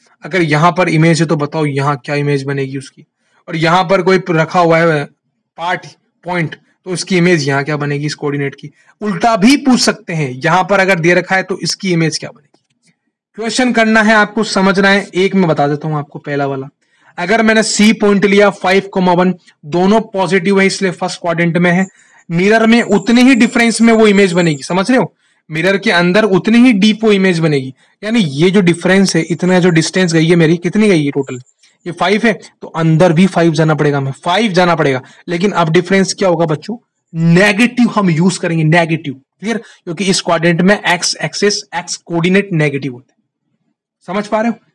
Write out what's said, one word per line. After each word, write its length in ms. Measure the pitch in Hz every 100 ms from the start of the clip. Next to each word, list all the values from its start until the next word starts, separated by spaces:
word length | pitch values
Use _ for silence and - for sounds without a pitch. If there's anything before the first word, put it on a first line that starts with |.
| _ _
अगर 180 | 165 180
यहाँ 280 | 160 147 175
पर 180 | 175 175
इमेज 320 | 160 165 156
है 60 | 160
तो 80 | 160
बताओ 280 | 147 160 151
यहाँ 360 | 139 139 139 -
क्या 100 | 147
इमेज 260 | 143 143
बनेगी 340 | 135 139 135 135
उसकी, 280 | 131 _ - _ _ _ -
और 80 | 165
यहाँ 280 | 160 180
पर 180 | 175 190
कोई 180 | 180 185 185
रखा 280 | 160 156 180
हुआ 180 | 165 165
है 240 | 165 151 147 _ _ _ _ -
पार्ट 280 | 170 180 - - _ _
पॉइंट, 320 | 170 180 156 - _ _ 185
तो 60 |
उसकी 260 | 175 - 180
इमेज 300 | 175 165 139
यहाँ 160 | 139
क्या 120 | 139 147
बनेगी 280 | 147 143 147
इस 80 | -
कोऑर्डिनेट 400 | 147 143 139 139
की? 160 | 147 _ _ -
उल्टा 340 | 208 170 233 220
भी 180 | 220 285
पूछ 220 | 262 240
सकते 320 | 233 - -
हैं, 160 | 160 135 127
यहाँ 280 | 160 180
पर 160 | 175 196
अगर 200 | 190 180
दे 140 | 165
रखा 220 | 180 170 190
है 80 |
तो 140 | 185 185
इसकी 320 | 165 - 190
इमेज 260 | 170 160 -
क्या 120 | -
बनेगी? 640 | - _ _ _ _ _ _ _ _ _ -
क्वेश्चन 360 | 226 - 247
करना 280 | 226 220 220
है 120 | 214 220
आपको, 280 | 208 226 208
समझना 440 | 202 196 190 196
है। 180 | 196 196 180
एक 200 | 196 196
मैं 120 | 170
बता 180 | 143 143
देता 200 | 147 156
हूँ 100 | 151
आपको, 220 | 143 147
पहला 260 | 147 139 139
वाला, 220 | 135 139 _ _ _ _ -
अगर 240 | 175 226
मैंने 200 | 220 220
सी 280 | 208 - 208
पॉइंट 320 | - 208 202 202
लिया 240 | 202 202
फ़ाइव 380 | - 185 196 196
कॉमा 200 | 190 180
वन, 200 | 175 185 175 _ _ 151
दोनों 320 | 175 190 220 220
पॉजिटिव 460 | 190 175 190 180 190
है 60 | 190
इसलिए 240 | - 190
फर्स्ट 280 | 165 180 -
क्वाड्रेंट 360 | 175 165 170 170
में 140 | 175
है, 140 | 175 190 _ _ _ -
मिरर 360 | 170 196 226 226
में 140 | 233
उतने 380 | 202 202 - 240
ही 140 | 254 240
डिफरेंस 460 | 226 233 233 220
में 120 | 233
वो 140 | 220 214
इमेज 260 | 196 190
बनेगी, 300 | 170 170 143
समझ 260 | - 180 196
रहे 100 | 254
हो? 140 | 170 _ _ _ -
मिरर 280 | 156 180 196
के 140 | 220
अंदर 320 | 175 175 202 214
उतनी 320 | 185 220 233
ही 140 | 254
डीप 300 | 196 214 214
वो 80 | 220
इमेज 280 | 196 190 165
बनेगी, 340 | 160 143 131 - _ -
यानी 160 | 208 233
ये 300 | 160 139 185
जो 100 | 202
डिफरेंस 540 | 175 165 180 190 185 165
है, 60 |
इतना 360 | 156 170 180 185
जो 100 | 180
डिस्टेंस 420 | 160 160 185 185
गई 140 | 165 160
है 80 | 170
मेरी, 220 | 156 175
कितनी 300 | 175 208 214
गई 160 | 165 143
है 60 |
टोटल? 280 | 143 131 127 - _ _ _ 180
ये 60 |
फ़ाइव 300 | 165 180 208
है, 100 | 226 - - -
तो 60 | -
अंदर 440 | 160 165 160 180
भी 120 | 156 190
फ़ाइव 260 | 180 170
जाना 220 | 156 156 147
पड़ेगा 220 | 147 143
हमें, 140 | 135
फ़ाइव 380 | - 175 190 233
जाना 240 | 175 180 165
पड़ेगा। 260 | 143 127 - - -
लेकिन 240 | 170 202
अब 160 | 170 165
डिफरेंस 440 | 170 175 196 175
क्या 160 | - 190
होगा 160 | 165 165
बच्चों? 320 | 151 - 240 _ _ _
नेगेटिव 760 | 165 165 175 208 196 240 - 233
हम 200 | 214 190
यूज़ 300 | 151 185 -
करेंगे, 240 | 175 165
नेगेटिव। 500 | 156 175 165 160 151
क्लियर? 440 | 131 _ - 196 220
क्योंकि 480 | - _ 175 160 190
इस 160 | 180
क्वाड्रेंट 400 | - 165 170 170
में 160 | 180 202
एक्स 380 | - 175 - -
एक्सिस, 380 | 156 - 202 - - 170
एक्स 200 | 175 -
कोऑर्डिनेट 520 | - 170 180 190 202
नेगेटिव 400 | 165 151 135 139
होता 200 | 123 _
है। 60 | _ _ _ _ _ _ _ _ _ -
समझ 180 | 202 202
पा 140 | 220
रहे 100 | 233
हो? 60 | 226 _